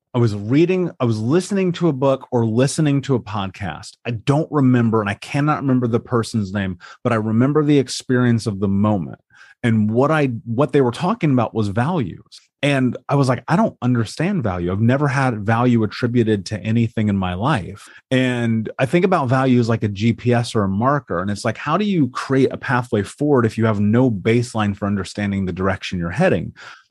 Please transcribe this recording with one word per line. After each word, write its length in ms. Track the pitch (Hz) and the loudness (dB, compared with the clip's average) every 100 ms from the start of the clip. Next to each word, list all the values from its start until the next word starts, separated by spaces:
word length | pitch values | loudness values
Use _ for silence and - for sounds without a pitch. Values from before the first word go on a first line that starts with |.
| _ | _
I 40 | 127 | 0
was 180 | 117 101 | 0 0
reading, 560 | 101 139 175 185 175 - | 0 2 4 2 -2 -2
I 60 | 127 | -2
was 120 | 110 | -2
listening 540 | 113 170 180 196 185 | 0 0 0 -2 -2
to 140 | 170 170 | 0 -2
a 60 | |
book 340 | 131 139 135 - | 0 0 -2 -2
or 140 | 123 113 | 0 0
listening 560 | 113 139 - 151 139 | 2 0 2 0 0
to 120 | 135 123 | 0 -2
a 40 | |
podcast. 760 | 92 104 95 - 95 76 - - | -2 -8 -8 -8 -10 -10 -14 -14
I 80 | - | -8
don't 400 | 113 - 143 - | -4 0 0 0
remember, 480 | 151 131 123 117 110 | 2 4 4 4 2
and 100 | 101 | 0
I 40 | |
cannot 480 | 101 - 143 151 127 | -4 -6 -2 0 0
remember 260 | 135 127 123 | 0 0 2
the 140 | 113 | -2
person's 500 | - 120 110 113 98 | 0 -2 -2 -4 -2
name, 280 | 101 95 87 - - | -4 -4 -8 -14 -6
but 120 | 123 | -2
I 20 | 113 | 0
remember 480 | 110 110 131 147 | 0 2 2 2
the 160 | 147 147 | 4 2
experience 640 | 127 - - 123 123 117 117 | 2 -4 -2 2 2 2 -2
of 140 | 98 | -2
the 80 | 98 | 0
moment. 540 | 98 107 104 71 55 _ - - _ | 2 2 0 -4 -12 _ -20 -20 _
And 280 | 123 110 107 | 0 2 2
what 220 | 113 143 | 2 2
I, 160 | 156 139 113 | 2 0 -4
what 300 | - 113 147 | -4 -2 2
they 80 | 147 | 2
were 100 | 123 | 2
talking 400 | - 175 233 156 | 0 -2 0 2
about 220 | 127 110 | 2 0
was 160 | 110 104 | 0 -2
values. 720 | 98 131 185 98 - - - _ _ | 0 -2 -2 -4 -8 -20 -20 _ _
And 360 | 143 135 127 - - | 0 2 0 -2 -2
I 80 | 143 | 2
was 140 | 131 | 2
like, 140 | 123 - | 0 0
"I 80 | 170 | 0
don't 220 | 220 - | 0 0
understand 640 | 123 120 110 - 165 202 | 0 0 -2 -2 -2 -2
value. 260 | 110 90 87 | -2 -2 -2
I've 120 | 98 | 0
never 260 | 117 135 147 | 2 2 2
had 380 | 131 131 107 101 | 0 0 0 0
value 380 | 113 123 117 | 2 4 2
attributed 640 | 104 - 120 123 110 104 90 | 0 -2 -2 2 2 0 -2
to 120 | 104 | -8
anything 480 | 104 117 113 - 107 | -2 0 0 0 0
in 80 | 98 | 0
my 200 | 92 90 | -2 -2
life." 520 | 123 135 85 101 - - - | -2 -2 -4 -14 -20 -16 -2
And 580 | 127 127 123 117 113 107 - | 0 0 0 0 -2 -2 -4
I 60 | 127 | 0
think 200 | 175 190 | 2 2
about 240 | 180 131 | 0 0
value 320 | 131 135 123 | 2 4 4
as 80 | 117 | 2
like 140 | 113 | 0
a 60 | 107 | -2
G 220 | 98 117 | 0 0
P 220 | 110 123 | 0 0
S 220 | 120 117 113 | 0 0 -2
or 80 | |
a 60 | 98 | 0
marker. 500 | 98 123 143 - 87 | 0 0 0 -2 -4
And 100 | 95 | -4
it's 140 | 101 123 | -4 -4
like, 120 | 110 | -4
how 200 | 147 170 | -2 -2
do 80 | 208 | 0
you 240 | 180 123 | 0 0
create 420 | - - 135 127 | -2 -2 2 2
a 60 | - | 0
pathway 460 | - 123 117 107 | -4 -2 0 -2
forward 420 | 95 - 147 139 113 | -2 -4 0 2 2
if 120 | 113 | 2
you 80 | 113 | 0
have 140 | 101 | 2
no 320 | 104 117 131 | 2 4 2
baseline 640 | 101 95 120 120 110 104 101 | 2 0 0 0 -2 -2 -2
for 120 | 101 | -4
understanding 580 | 101 87 - 101 98 92 | -4 -6 -6 -4 -2 -4
the 80 | |
direction 460 | 87 95 95 - 92 | -2 -2 -2 -6 -6
you're 120 | 85 | -4
heading? 420 | 95 180 101 - - - - _ | 0 2 0 -4 -12 -20 -20 _